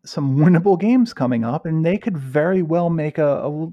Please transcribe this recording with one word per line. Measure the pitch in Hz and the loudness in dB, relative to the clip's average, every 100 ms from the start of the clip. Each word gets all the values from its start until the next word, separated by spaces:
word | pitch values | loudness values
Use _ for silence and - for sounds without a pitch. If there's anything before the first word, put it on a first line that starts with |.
some | - 160 139 139 | -12 -4 -2 2
winnable | 160 165 196 175 | 4 4 4 2
games | 208 254 233 | 2 2 2
coming | - 127 120 | 0 -2 0
up, | 113 151 165 | -2 -4 -4
and | 160 | -2
they | 165 202 | 0 -2
could | 226 156 | -4 -6
very | 131 147 165 190 | -2 0 2 0
well | 160 170 170 | 0 0 0
make | 165 151 165 | -2 -4 0
a, | 147 139 | 0 0
a | 147 151 160 | -4 -6 -8